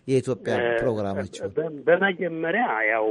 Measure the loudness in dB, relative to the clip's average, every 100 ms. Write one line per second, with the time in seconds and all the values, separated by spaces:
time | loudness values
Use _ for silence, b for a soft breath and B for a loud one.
0 | 0 0 2 -4 -2 0 2 2 0 0
1 | -2 -2 -6 -8 -6 -4 -4 -2 2 4
2 | 4 0 -4 -4 -2 0 0 0 2 2
3 | 2